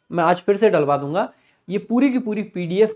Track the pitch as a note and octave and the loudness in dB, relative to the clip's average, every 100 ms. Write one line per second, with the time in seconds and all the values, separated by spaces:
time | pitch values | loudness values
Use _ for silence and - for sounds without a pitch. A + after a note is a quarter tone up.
0 | - E3+ E3 F3+ - G3+ A3 F3 C#3+ C#3+ | -8 0 2 2 0 2 2 2 2 0
1 | C#3+ F3 B3 - _ _ - G3 - A#3 | -2 -4 -4 -8 _ _ -10 -8 -4 0
2 | C#4 B3+ G#3+ G#3+ G#3+ F3+ E3+ F#3 G#3+ | 0 0 -4 -6 -6 -8 -4 2 0